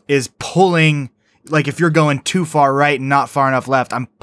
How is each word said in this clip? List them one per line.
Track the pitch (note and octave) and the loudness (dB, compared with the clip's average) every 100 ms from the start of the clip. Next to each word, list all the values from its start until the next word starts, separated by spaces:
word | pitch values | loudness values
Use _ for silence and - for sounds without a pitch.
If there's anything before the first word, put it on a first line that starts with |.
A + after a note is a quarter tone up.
| - | -2
is | C#3 A2+ - | -2 -2 -10
pulling, | - E3+ F#3+ E3 D#3 D3 C3 _ _ _ - | -4 0 2 4 2 0 -6 _ _ _ -4
like, | D#3 D3 | -2 -2
if | C#3+ | -2
you're | E3+ | 0
going | D#3+ D3+ C3+ | 2 2 0
too | - F#3 D#3 | -2 -4 -2
far | D3+ C#3 | 2 2
right | C#3 D3 C3 | 2 2 0
and | C3+ | 0
not | C#3 A#2+ | 0 0
far | C#3+ C3+ | 0 0
enough | C3 A#2+ | 0 0
left, | C3+ A#2+ | -2 0
I'm, | A#2+ A#2+ - | -6 -8 -14